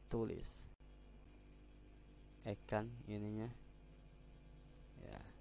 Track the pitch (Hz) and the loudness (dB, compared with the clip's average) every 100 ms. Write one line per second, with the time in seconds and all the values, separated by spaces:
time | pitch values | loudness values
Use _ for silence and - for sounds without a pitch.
0 | - 117 113 - - - - - - - | 4 6 8 6 0 -2 -8 -10 -12 -12
1 | - - - - - - - - - - | -12 -10 -10 -10 -12 -12 -12 -12 -12 -12
2 | - - - - - 101 - 107 113 120 | -12 -10 -10 -2 2 2 6 6 6 2
3 | - 104 104 107 113 117 - - - - | 2 4 6 4 2 0 -6 -10 -10 -10
4 | - - - - - - - - - - | -12 -12 -12 -10 -10 -10 -10 -10 -10 -6
5 | - - - - | -4 -4 -4 -8